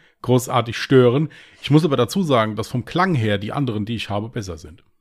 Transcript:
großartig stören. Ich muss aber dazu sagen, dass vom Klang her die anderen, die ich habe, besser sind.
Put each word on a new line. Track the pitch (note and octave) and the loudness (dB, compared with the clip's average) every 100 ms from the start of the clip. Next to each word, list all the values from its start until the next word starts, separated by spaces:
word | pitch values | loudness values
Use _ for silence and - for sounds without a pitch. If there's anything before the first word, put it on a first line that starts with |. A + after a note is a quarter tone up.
| _ _ | _ _
großartig | - B2 B2 C3 A#2 - | 0 0 2 -2 -2 -6
stören. | - C3+ B2 C3 D#3 - - - | 4 6 6 4 -2 -8 -20 -10
Ich | - | 2
muss | D3 E3 | 4 4
aber | C3 | 2
dazu | A#2 G3+ | 0 -2
sagen, | E3+ B2 A2 G#2+ | 0 2 2 -2
dass | G#2+ | -6
vom | B2+ - | -6 -4
Klang | E3 F#3 D3 | -2 0 0
her | A2 G2+ | 0 -2
die | G2+ | -4
anderen, | C#3+ C3 G#2+ G#2 | -4 -4 -4 -4
die | A2+ | -6
ich | - | -6
habe, | G2+ A2+ | -6 -6
besser | B2 F#2+ D#2+ | -8 -10 -12
sind. | D#2 E2+ _ _ | -16 -20 _ _